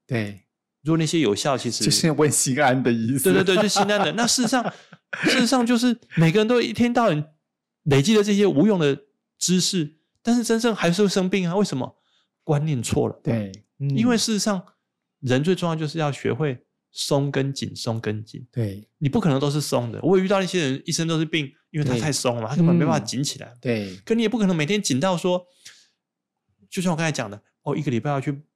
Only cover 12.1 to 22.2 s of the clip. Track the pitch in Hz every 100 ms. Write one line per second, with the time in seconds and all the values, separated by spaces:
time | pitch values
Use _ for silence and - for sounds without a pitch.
12.1 | _ _ _ - 147 156 131 113 147 113
13.1 | - - 117 101 98 _ - 139 139 240
14.1 | 233 - 208 220 190 - _ _ _ _
15.1 | _ 127 127 156 180 175 160 151 165 151
16.1 | 127 - 123 156 123 _ _ _ - -
17.1 | 147 143 139 135 139 104 104 123 113 110
18.1 | 107 107 - 123 123 107 98 - - 143
19.1 | 233 180 135 143 147 139 127 120 104 147
20.1 | 190 185 202 185 180 139 131 - 160 165
21.1 | 165 160 165 139 - _ 156 143 123 151
22.1 | 135